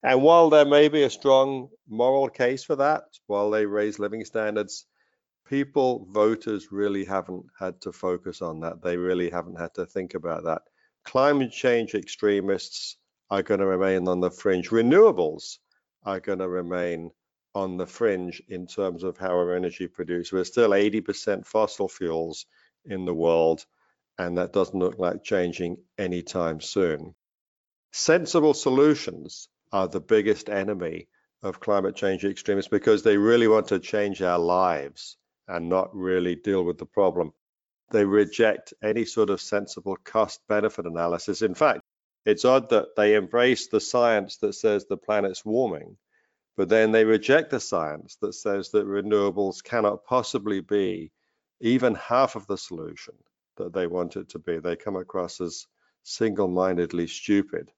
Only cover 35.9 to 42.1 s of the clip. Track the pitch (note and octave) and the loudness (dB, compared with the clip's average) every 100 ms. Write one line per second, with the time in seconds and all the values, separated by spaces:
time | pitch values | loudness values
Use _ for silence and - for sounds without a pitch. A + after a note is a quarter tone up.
35.9 | G2+ F#2 F#2 F2+ F2 - G2 F2 E2 - | -4 -2 0 0 -4 -2 -2 -2 -4 -6
36.9 | - F#2+ F2 D#2 _ _ _ _ _ _ | 0 0 0 -4 _ _ _ _ _ _
37.9 | A2 G2+ G#2 G#2 - A2 G#2 - - G#2+ | 0 4 4 2 2 0 0 -8 -8 -4
38.9 | A2 A2 - G#2 G2 - G#2 G2+ - F#2 | -2 -4 -2 0 0 -2 -4 -4 -12 -10
39.9 | F#2 - A2+ G#2+ - _ G#2 G#2 - E2+ | -10 -6 -2 -2 -4 _ -2 -2 -4 -10
40.9 | E2 E2+ E2+ - G2 A2 F2+ D3+ A2+ - | -4 -2 -4 -6 -4 -4 0 0 0 -6
41.9 | _ _ | _ _